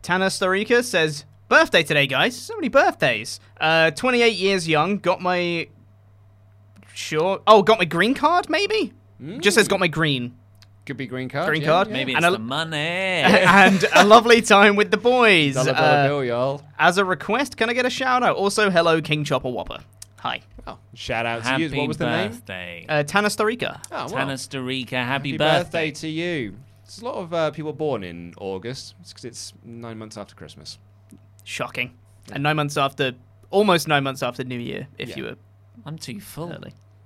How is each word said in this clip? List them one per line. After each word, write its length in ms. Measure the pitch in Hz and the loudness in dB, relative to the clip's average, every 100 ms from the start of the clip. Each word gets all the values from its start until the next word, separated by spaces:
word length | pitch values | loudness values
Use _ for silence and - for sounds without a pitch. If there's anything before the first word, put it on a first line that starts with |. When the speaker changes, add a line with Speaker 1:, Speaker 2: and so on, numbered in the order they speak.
Speaker 1:
Tanner 240 | - 180 190 | -2 0 0
Storica 580 | - 190 190 208 240 | 0 0 0 2 0
says, 400 | 240 180 156 147 - _ _ | 2 0 0 -4 -14 _ _
"Birthday 340 | 277 320 180 | 2 4 2
today, 240 | 156 147 139 | 2 0 0
guys." 300 | 131 190 247 | 0 -2 -4
So 180 | - 440 | -12 -6
many 120 | 285 | 0
birthdays. 720 | 269 359 - 143 110 117 - - - | 2 2 0 0 0 -6 -14 -18 -4
Uh, 320 | 156 165 160 | 0 4 2
twenty-eight 440 | 156 254 247 233 196 | 2 0 4 2 2
years 320 | 190 196 165 | 0 0 0
young, 300 | 151 170 202 | 0 0 -2
got 240 | 175 185 | -2 -2
my, 460 | 180 180 175 170 - - _ _ _ _ _ _ _ _ _ - - | -2 -2 -2 -4 -8 -14 _ _ _ _ _ _ _ _ _ -20 -20
sure, 480 | - - 156 175 190 - | -14 -6 -2 0 0 6
oh, 160 | 214 | 6
got 160 | 175 - | 6 2
my 80 | 175 | 2
green 260 | 170 208 | 0 0
card, 380 | 277 302 349 349 | 2 2 0 0
maybe? 420 | 330 403 427 285 - _ - | -2 0 -2 -4 -8 _ -18
Speaker 2:
Mm. 180 | 135 170 | -14 -2
Speaker 1:
Just 140 | 190 | 2
says, 120 | 214 175 | 2 2
"Got 120 | 196 | 0
my 80 | 180 | 0
green." 480 | 147 160 131 123 - _ _ - - | 0 -2 -2 -6 -12 _ _ -20 -20
Speaker 2:
Could 120 | - 131 | -16 -12
be 80 | 131 | -10
green 200 | 127 127 | -8 -8
card, 200 | 143 160 | -4 -2
Speaker 1:
Green 140 | 156 | -2
Speaker 2:
yeah, 60 | 151 | 2
Speaker 1:
card. 200 | 170 208 | 2 0
Speaker 2:
yeah. 40 | |
Speaker 3:
Maybe 180 | 131 135 | -2 -2
Speaker 1:
And 100 | 131 | 2
Speaker 3:
it's 40 | 170 | 2
Speaker 1:
a, 80 | 190 | 0
Speaker 3:
the 20 | |
money. 380 | 117 143 160 151 | -4 -6 -6 -4
Speaker 1:
<laughs> 0 | |
and 1040 | 156 180 190 180 185 196 185 190 185 190 190 | -4 -4 -2 0 4 4 6 8 8 6 4
a 120 | 190 208 | 4 8
lovely 340 | 226 226 233 | 8 8 4
time 360 | - 202 208 202 | 8 6 8 6
with 160 | 208 | 2
the 40 | 208 | 2
boys. 580 | 240 254 226 180 143 131 | 2 4 6 6 4 2
Speaker 2:
Dollar, 160 | 143 | 0
dollar 120 | 139 156 | 2 4
Speaker 1:
Uh, 180 | 147 139 | 4 2
Speaker 2:
bill, 180 | 143 | 0
y'all. 380 | 127 120 131 139 - - | -2 -2 -2 -4 -12 0
Speaker 1:
as 180 | 160 180 | 2 2
a 80 | |
request, 520 | 190 180 - 226 277 - | 0 -2 -2 -2 -2 -4
can 120 | 226 | -2
I 40 | |
get 120 | 240 247 | 0 -2
a 40 | |
shout 320 | 247 262 247 | -2 -2 0
out? 140 | 240 - | 0 0
Also, 340 | 196 196 208 | 0 2 2
hello, 300 | 175 170 160 | 4 4 2
King 220 | 151 151 | 0 -4
Chopper 240 | 147 160 127 | -2 -4 -4
Whopper. 300 | 113 - - - - - - | -8 -10 -14 -18 -20 -20 -12
Hi. 220 | - 120 - - | -10 -10 -12 -20
Speaker 2:
Oh, 140 | - - _ | -18 -20 _
shout 320 | 123 - 113 117 | -18 -6 -4 -4
out 160 | 117 | -4
to 60 | 117 | -2
Speaker 3:
Happy 160 | 135 | -2
Speaker 2:
you. 120 | 160 135 | -2 -4
What 120 | 127 | -6
was 80 | 117 | -4
the 100 | 123 | -4
name? 220 | 113 107 | -2 -4
Speaker 3:
birthday. 560 | 117 - 92 87 85 85 | -8 -14 -14 -12 -16 -4
Speaker 1:
Uh, 140 | 151 | -4
Tanner 280 | 147 202 208 | 0 0 0
Storica. 500 | 202 214 247 - - - | -2 -4 -2 -8 -8 -14
Speaker 2:
Oh, 60 | - | -10
well. 120 | 127 | -8
Speaker 3:
Tanner 240 | 208 135 | -6 -6
Storica, 560 | 135 - 135 127 131 123 | -6 -10 -10 -6 -8 -6
happy 380 | 127 123 135 139 | -6 -4 -4 -4
Speaker 2:
Happy 40 | 120 | -2
Speaker 3:
birthday. 200 | 151 151 | 2 2
Speaker 2:
birthday 260 | 135 170 156 | 0 -6 -6
to 180 | 147 160 | -8 -10
you. 460 | 156 175 165 110 - - - | -8 -6 -6 -8 -12 -20 -20
There's 160 | - - | -20 -14
a 40 | |
lot 100 | 240 226 | -12 -10
of, 180 | 175 | -6
uh, 160 | 170 156 | -4 -4
people 220 | 151 156 | -4 -10
born 320 | 147 156 117 | -6 -4 -4
in 280 | 92 87 85 - | -8 -12 -16 -12
August. 560 | 98 95 113 135 - - | -10 -8 -10 -14 -16 -20
It's 120 | - | -20
'cause 120 | - | -18
it's 300 | 123 117 - - | -18 -16 -18 -18
nine 340 | 104 117 117 110 | -20 -16 -16 -14
months 180 | 110 107 | -16 -16
after 200 | 98 - | -16 -18
Christmas. 420 | 80 - 73 - - _ _ - _ _ | -20 -20 -20 -20 -20 _ _ -20 _ _
Speaker 1:
Shocking. 520 | - - 123 - 123 - _ _ - | -14 -10 -8 -6 -8 -10 _ _ -2
Speaker 2:
Yeah. 60 | |
Speaker 1:
And 100 | 101 | 0
nine 100 | 143 | 2
months 220 | 156 147 147 | 0 -2 0
after, 380 | 139 - 135 123 _ _ - | -2 0 -2 -2 _ _ -2
almost 380 | 196 208 175 151 | 2 4 4 2
nine 160 | 147 | 0
months 180 | 135 131 | 0 -4
after 220 | 123 123 | -6 -6
New 160 | 127 123 | -8 -8
Year, 260 | 120 - 139 - | -8 -10 -12 -12
if 100 | 120 | -12
Speaker 2:
Yeah. 80 | - | -10
Speaker 1:
you 80 | |
were 120 | 58 - _ _ _ - | -10 -12 _ _ _ -20
Speaker 3:
I'm 140 | - 160 | -16 -14
too 220 | - 117 | -12 -14
full. 320 | - - 170 | -14 -14 -12
Speaker 1:
early. 220 | - - - _ _ | -14 -16 -20 _ _